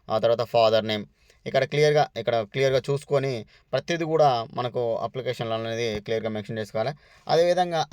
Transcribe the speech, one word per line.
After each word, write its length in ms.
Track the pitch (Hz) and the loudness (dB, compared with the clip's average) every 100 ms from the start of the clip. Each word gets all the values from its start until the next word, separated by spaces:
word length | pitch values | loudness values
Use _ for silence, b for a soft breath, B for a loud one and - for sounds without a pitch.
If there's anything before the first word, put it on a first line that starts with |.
| - | -4
ఆ 80 | 110 | 0
తర్వాత 240 | 113 117 | 2 2
ఫాదర్ 460 | 117 120 110 110 110 | 2 4 4 4 2
నేమ్ 180 | 107 98 _ b b - | -4 -6 _ b b -4
ఇక్కడ 180 | 135 | -2
క్లియర్గా, 440 | 135 147 151 151 - 117 | 0 2 4 4 0 -2
ఇక్కడ 240 | 117 117 | -2 -2
క్లియర్గా 380 | 107 135 135 131 | -2 0 2 2
చూసుకొని 640 | 143 143 - 143 135 120 - b b | 0 -4 -2 -2 -2 -6 -10 b b
ప్రతిదీ 320 | 131 - 165 160 | -4 -2 -4 0
కూడా 420 | 160 143 120 113 | 4 4 4 -2
మనకు 420 | 120 123 123 117 113 | -6 -4 -2 -2 -2
అప్లికేషన్లు 580 | 113 131 123 120 113 | -4 -6 -6 -4 -4
అనేది 460 | 113 113 113 117 104 | -4 -4 -4 -4 -4
క్లియర్గా 300 | 101 113 110 | -2 -2 -2
మెన్షన్ 280 | 107 101 113 | -6 -8 -8
చేసుకోవాలి. 340 | 107 110 120 147 b b b | -6 -4 -4 -6 b b b
అదేవిధంగా 600 | 156 175 175 175 165 147 | 2 4 2 0 -2 -2